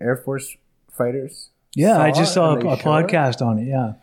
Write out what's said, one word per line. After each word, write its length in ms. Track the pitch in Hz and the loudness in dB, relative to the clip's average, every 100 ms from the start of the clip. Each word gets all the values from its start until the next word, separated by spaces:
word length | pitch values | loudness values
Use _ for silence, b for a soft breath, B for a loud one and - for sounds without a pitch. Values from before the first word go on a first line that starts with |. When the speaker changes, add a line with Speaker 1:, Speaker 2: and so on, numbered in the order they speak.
Speaker 1:
Air 140 | 120 131 | -4 -4
Force 400 | 135 135 135 - _ _ _ | -4 -8 -10 -18 _ _ _
fighters 580 | - 123 131 135 - - _ _ 139 | -4 -4 -4 -8 -14 -20 _ _ 0
Speaker 2:
Yeah, 240 | 180 196 | 2 4
I 120 | 156 | 4
Speaker 1:
saw 80 | 151 | 2
Speaker 2:
just 140 | 165 | 2
saw 200 | 185 165 | 2 2
Speaker 1:
and 80 | 147 | 2
Speaker 2:
a, 40 | 165 | 0
Speaker 1:
they 60 | |
Speaker 2:
a 40 | 127 | -2
Speaker 1:
showed. 60 | 156 | 2
Speaker 2:
podcast 600 | 151 170 170 139 120 123 | 2 2 0 0 0 -2
on 140 | 110 | -2
it, 60 | 120 | -2
yeah. 260 | 135 117 107 | -4 -4 -8